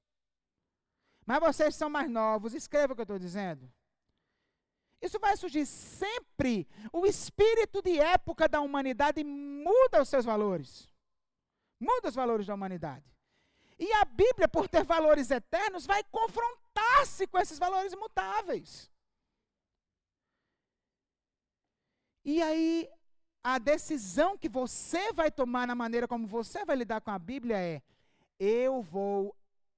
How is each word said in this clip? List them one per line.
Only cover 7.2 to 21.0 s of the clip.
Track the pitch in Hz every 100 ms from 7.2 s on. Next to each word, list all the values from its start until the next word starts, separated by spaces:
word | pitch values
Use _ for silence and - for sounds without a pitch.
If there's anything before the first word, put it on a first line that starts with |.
| - - 427 453 427 392
de | 370 330
época | 302 370 - - 320
da | 302
humanidade | 285 277 269 254 294 302
muda | 294 285 285 285 311 466 508 320
os | 262
seus | 277
valores. | 233 214 208 175 131 - - _ _ _ _ _ _ _ _ _
Muda | 277 494 381
os |
valores | 240 247 226 196
da |
humanidade. | 202 190 180 156 135 - _ _ _ _ _ _ -
E | 381
a | 427 403
Bíblia, | - 440 494 330
por | 320 381
ter | 330
valores | 330 330 311 302 247
eternos, | 254 - 339 415 370
vai | 277 403
confrontar-se | 415 453 453 440 466 480 _ - 453 539 554 - 381
com | 370
esses | 403 302
valores | 359 381 392
imutáveis. | 370 427 - 381 415 381 214 175 - - _ _ _ _ _ _ _ _ _ _ _ _ _ _ _ _ _ _ _ _ _